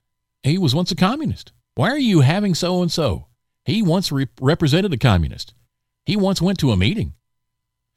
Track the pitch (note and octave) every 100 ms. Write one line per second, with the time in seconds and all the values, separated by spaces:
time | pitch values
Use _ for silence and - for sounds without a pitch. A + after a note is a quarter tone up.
0 | _ _ _ _ B2+ F3+ E3 D3 F3+ F#3
1 | F#3 C#4+ C4 F#2 - _ _ - F#3+ D4
2 | B3 F3 C3 F#3 G#3 E3+ F3+ F3+ F3 -
3 | C#3 B1+ - _ _ _ - G#3 F#3+ F#3
4 | F3 C#3 C3+ - C3 - D3+ E3 G3+ B2+
5 | B2+ F2+ C#2+ - - _ _ _ _ _
6 | - G#3 F#3+ F#3+ F3 G3 C#3 F#2+ G#2 G#3+
7 | D#2 - _ _ _ _ _ _ _